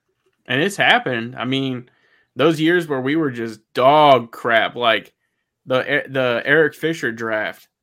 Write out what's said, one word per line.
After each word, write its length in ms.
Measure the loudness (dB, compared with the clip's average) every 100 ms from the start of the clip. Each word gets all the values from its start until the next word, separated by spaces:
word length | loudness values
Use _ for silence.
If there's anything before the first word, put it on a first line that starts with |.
| _ _ _ _ -6
And 140 | -2
it's 160 | -2 0
happened. 600 | 2 2 0 -6 -8 -8
I 80 |
mean, 440 | -6 -4 -4 -8 -12 _ _ _ _
those 260 | 0 0 2
years 280 | 0 0 -2
where 120 | -4
we 140 | -2
were 160 | -2 -4
just 300 | -4 -10 -12 _
dog 580 | 2 4 6 6 6 2
crap, 420 | -8 0 2 2
like 400 | 0 0 0 -2 _ _ _ _ _ -4
the, 360 | -2 0 -4 -4
the 340 | -2 -2 -2
Eric 300 | 2 2 2
Fisher 380 | -2 -6 -4 -6
draft, 560 | -6 -6 -4 -6 -10 _ _